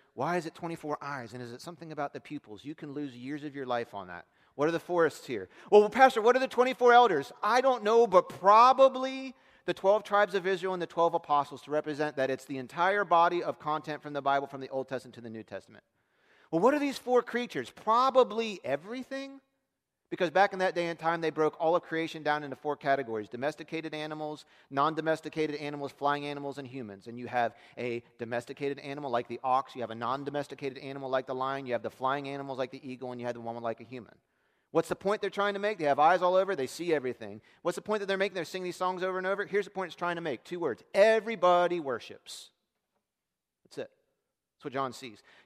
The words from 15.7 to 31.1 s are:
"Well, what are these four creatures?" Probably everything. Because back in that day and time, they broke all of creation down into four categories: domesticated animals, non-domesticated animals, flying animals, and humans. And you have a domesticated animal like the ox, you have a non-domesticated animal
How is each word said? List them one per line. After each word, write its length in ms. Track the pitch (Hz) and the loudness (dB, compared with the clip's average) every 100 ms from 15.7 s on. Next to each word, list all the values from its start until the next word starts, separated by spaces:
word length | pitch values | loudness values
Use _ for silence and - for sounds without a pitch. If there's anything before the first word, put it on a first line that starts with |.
| 107 _ _ _ _ _ _ _ | -20 _ _ _ _ _ _ _
"Well, 80 | 165 | 2
what 140 | 226 | 4
are 60 | 294 | 4
these 180 | 285 247 | 0 -4
four 260 | 247 247 | 0 0
creatures?" 460 | 233 240 240 151 117 | 2 -2 -4 -6 -8
Probably 920 | - - 233 262 254 220 214 226 185 | -6 0 2 4 4 4 0 -4 -6
everything. 760 | - 143 185 254 247 269 269 277 _ _ _ _ _ _ _ | -4 -4 -6 -12 -10 -12 -12 -16 _ _ _ _ _ _ _
Because 220 | 170 175 | -2 2
back 220 | 180 196 | 4 4
in 60 | 185 | 2
that 140 | 185 | -2
day 140 | 165 170 | 0 -4
and 100 | 165 | -2
time, 240 | 165 170 | -2 -2
they 80 | 160 | -2
broke 260 | 151 151 - | 0 0 2
all 140 | 160 175 | 2 2
of 80 | |
creation 400 | - 160 160 160 | 0 -4 -6 -4
down 200 | 147 151 | -2 -2
into 120 | 147 127 | -4 -8
four 200 | 147 143 | -6 -4
categories: 540 | 147 139 117 110 104 | 0 0 -2 -6 -8
domesticated 640 | 120 143 151 156 160 156 | -6 -6 -6 -8 -8 -8
animals, 500 | 151 156 156 151 151 - _ - | -8 -8 -8 -10 -10 -16 _ -6
non-domesticated 840 | 139 151 156 160 156 151 160 156 143 | 0 0 0 0 -2 -2 -4 -2 -4
animals, 340 | 147 147 139 | -8 -8 -10
flying 340 | - 143 143 143 | -2 0 0 -4
animals, 320 | 143 143 135 | -8 -8 -10
and 100 | 131 | -12
humans. 380 | 135 110 98 117 | -12 -12 -14 -14
And 140 | 120 | -12
you 80 | 120 | -4
have 260 | 123 117 - - - | 0 0 -2 -16 -8
a 240 | 123 120 - - | -6 -6 -10 -12
domesticated 600 | 117 120 123 135 139 139 | -6 -6 -6 -6 -6 -6
animal 320 | 143 143 143 | -8 -10 -4
like 160 | 120 120 | -4 -4
the 120 | 117 | -6
ox, 320 | 131 127 - 131 | -2 0 -2 -8
you 60 | |
have 100 | 110 | -10
a 40 | 113 | -6
non-domesticated 840 | 117 135 143 143 139 135 139 127 | -6 -6 -6 -8 -8 -10 -10 -10
animal 320 | 135 139 135 | -12 -10 -4